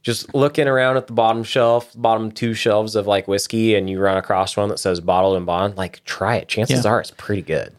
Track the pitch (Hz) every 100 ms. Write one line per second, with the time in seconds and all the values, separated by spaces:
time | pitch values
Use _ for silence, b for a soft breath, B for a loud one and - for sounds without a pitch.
0 | - 113 - 135 143 147 139 131 131 131
1 | 127 117 113 113 110 135 117 120 120 120
2 | 117 110 110 107 117 110 117 107 110 107
3 | 101 98 98 98 - 113 110 104 95 95
4 | 98 95 - 95 95 - 104 - 95 87
5 | 87 90 95 92 87 87 101 95 90 -
6 | - - 98 113 - - 120 131 110 113
7 | - - - 101 78 78 -